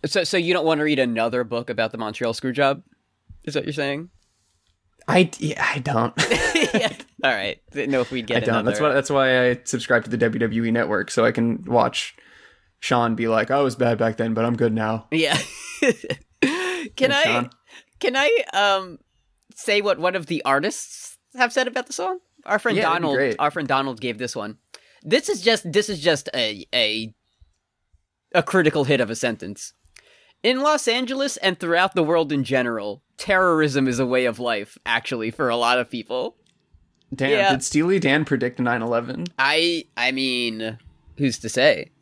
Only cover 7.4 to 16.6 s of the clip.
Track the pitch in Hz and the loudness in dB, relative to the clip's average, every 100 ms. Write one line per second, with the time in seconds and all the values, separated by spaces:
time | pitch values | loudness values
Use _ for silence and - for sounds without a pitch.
7.4 | 98 - _ 143 139 135 120 131 110 120 | -2 -6 _ -6 -2 0 0 -4 -2 0
8.4 | 113 113 110 - 151 139 135 139 131 127 | 2 2 0 2 2 2 2 2 4 4
9.4 | 123 123 - 123 - 120 113 113 117 110 | 4 0 -4 -6 2 0 2 0 0 2
10.4 | 113 113 113 117 90 101 101 - 117 117 | -2 0 0 0 0 0 0 2 2 4
11.4 | 117 113 - 120 123 - - - - - | 0 -2 0 2 2 0 -8 -14 -20 -20
12.4 | - _ _ _ - 123 117 113 113 110 | -20 _ _ _ 0 2 2 0 0 0
13.4 | 113 135 135 120 120 113 113 110 113 113 | 2 2 2 2 0 2 0 0 -2 0
14.4 | 117 117 120 110 107 113 - 160 151 151 | 0 2 0 0 -2 -4 -2 0 2 0
15.4 | - - - - 269 - - - _ _ | -2 -14 -16 0 0 0 -6 -10 _ _
16.4 | 269 339 | -2 0